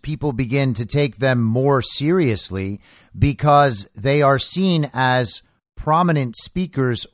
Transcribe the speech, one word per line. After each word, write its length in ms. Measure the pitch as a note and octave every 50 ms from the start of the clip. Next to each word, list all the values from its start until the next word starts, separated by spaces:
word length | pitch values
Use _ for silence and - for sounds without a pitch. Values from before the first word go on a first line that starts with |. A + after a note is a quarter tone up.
people 320 | - C#3+ D#3 - C#3+ D3
begin 400 | B2 A2 C3 A2 C3 C#3 C3+ C3 A2+
to 120 | A#2+ B2
take 320 | G#2 - D3 D3 C3 G#2 G#2
them 240 | C3 C3 B2+ A#2+
more 400 | A#2 A2 A2+ B2+ C3 C#3+ C#3 C3
seriously 1000 | A2+ - - - C#3 D3+ F3+ F#3+ E3 B2 G#2+ F#2+ - - F#2 F#2+ F#2+ G2 G#2 - - _ - - _ _ -
because 720 | G2 G2 C#3+ C3 - C#3+ D3 C#3+ C#3+ C#3+ C#3 A#2 F#2+ F#2+ - _
they 280 | - G2+ C#3 C#3+ D3
are 160 | C#3+ C#3 C#3 C3
seen 520 | - - - F3+ F#3+ F#3+ F3 D#3+ D3 C3 -
as 480 | B2+ C3 B2+ B2+ B2+ B2 - - - - _ _ _ _ _ _
prominent 600 | - - D3+ D#3 E3 F3+ F3 D#3+ D3 C3 A#2+ A2+
speakers 680 | - - - - F3+ F#3 D#3+ - C#3 C3 B2 A#2 A2 - -